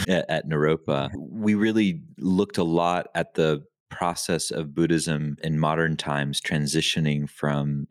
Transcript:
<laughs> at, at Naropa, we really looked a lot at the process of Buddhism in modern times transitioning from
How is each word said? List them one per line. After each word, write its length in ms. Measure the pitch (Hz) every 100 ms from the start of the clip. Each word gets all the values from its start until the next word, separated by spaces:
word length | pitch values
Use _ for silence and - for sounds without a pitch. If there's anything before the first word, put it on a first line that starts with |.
<laughs> 60 | 92
at, 200 | 90 -
at 200 | 80 -
Naropa, 600 | 78 76 80 - 69 69 67
we 380 | 80 110 107 104
really 460 | 110 110 101 82 - -
looked 400 | 90 92 101 -
a 80 | 85
lot 420 | 82 87 87 - -
at 200 | 82 -
the 280 | 80 73 - _ _
process 600 | - 87 85 - 82 -
of 240 | - 76
Buddhism 640 | 71 82 82 76 76 76 71
in 160 | 80 76
modern 360 | 78 80 82 78
times 460 | - 71 71 69
transitioning 880 | - 80 71 78 - - 78 73 71
from 560 | - 73 71 71 71 67